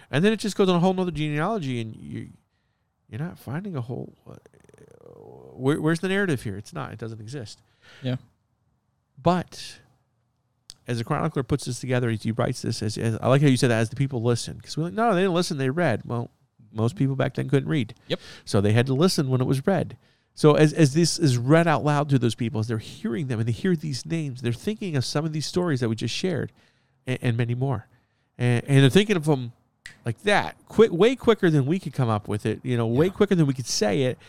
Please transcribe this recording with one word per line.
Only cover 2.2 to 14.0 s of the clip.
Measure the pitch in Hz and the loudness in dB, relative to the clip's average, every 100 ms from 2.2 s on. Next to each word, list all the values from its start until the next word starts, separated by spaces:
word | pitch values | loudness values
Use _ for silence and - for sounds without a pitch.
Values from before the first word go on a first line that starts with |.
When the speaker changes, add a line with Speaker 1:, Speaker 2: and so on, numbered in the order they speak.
| - - _ _ _ _ _ _ _ | -14 -18 _ _ _ _ _ _ _
Speaker 1:
you're | 110 | -10
not | 165 196 | -10 -10
finding | - 147 202 156 | -10 -8 -6 -8
a | |
whole, | 117 120 - _ - | -8 -10 -10 _ -20
uh, | - _ _ _ - - - 50 50 52 62 - 65 | -20 _ _ _ -20 -20 -20 -20 -20 -20 -20 -20 -2
where, | 131 151 | 0 2
where's | 151 165 | 0 0
the | 190 | 0
narrative | 190 196 135 | -2 0 -2
here? | 110 98 | -4 -10
It's | - | -12
not. | 160 131 | -12 -12
It | 113 | -12
doesn't | 113 110 | -12 -12
exist. | 107 143 104 - _ _ - - | -14 -14 -14 -18 _ _ -20 -10
Speaker 2:
Yeah. | 127 127 - _ _ _ _ _ _ _ _ - | -6 -6 -10 _ _ _ _ _ _ _ _ -2
Speaker 1:
But | 165 180 - - - - _ _ _ _ _ _ _ _ _ - - | 0 0 -2 -14 -16 -18 _ _ _ _ _ _ _ _ _ -18 -6
as | 120 | -6
the | |
chronicler | 117 147 165 147 | -2 -2 -2 -2
puts | 131 147 - | -2 -2 -2
this | 123 | -8
together, | 123 127 123 | -2 0 0
he, | 110 | -2
he | - | -2
writes | 113 123 127 | -2 -2 -2
this | 113 120 | -4 -4
as, | 107 104 | -4 -2
as, | 113 110 | -2 0
I | 117 | 2
like | 139 | 4
how | 147 | 6
you | 127 | 4
said | 127 | 4
that, | 113 | 2
"as | 113 | 0
the | |
people | - | -2